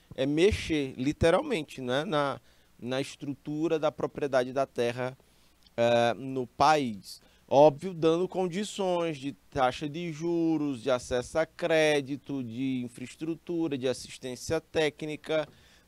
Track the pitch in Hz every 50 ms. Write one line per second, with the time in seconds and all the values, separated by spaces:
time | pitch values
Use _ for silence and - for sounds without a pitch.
0 | _ - - - 135 139 147 156 170 208 220 - - - 165 151 139 135 - -
1 | 127 139 156 - 170 165 170 190 311 311 240 165 147 - - - 131 123 123 139
2 | 156 208 160 147 143 139 131 117 _ _ _ _ _ _ _ - - 120 127 131
3 | 139 - - - 151 139 135 - - 156 151 151 156 165 160 156 147 151 - -
4 | - 147 - - 147 143 127 131 127 127 127 135 135 - - - 120 117 113 123
5 | 127 127 135 - _ _ _ _ _ _ _ _ _ - _ - 117 117 120 117
6 | 117 117 110 90 131 135 131 131 127 117 _ - 143 147 156 156 139 120 107 95
7 | - - - - _ _ _ _ _ - - 135 147 156 143 143 170 190 185 160
8 | 151 160 160 170 185 - - 175 185 185 160 196 214 196 - - 196 185 180 175
9 | 170 165 160 139 127 139 131 - _ _ - 143 131 127 127 - 160 147 143 170
10 | 175 170 156 147 165 170 170 170 165 165 160 151 147 147 139 120 107 131 127 123
11 | - - 127 123 123 - - 160 160 - _ - 175 165 165 160 156 151 151 147
12 | 139 127 143 135 - - 143 139 127 117 110 120 135 135 131 127 123 120 - -
13 | 127 120 - - 156 160 165 156 - - 175 170 165 160 139 135 123 131 123 -
14 | - - - - - 131 123 120 - - 165 160 - _ - 165 156 147 143 -
15 | 160 151 151 139 - - 156 156 151 - - - _ _ _ _ _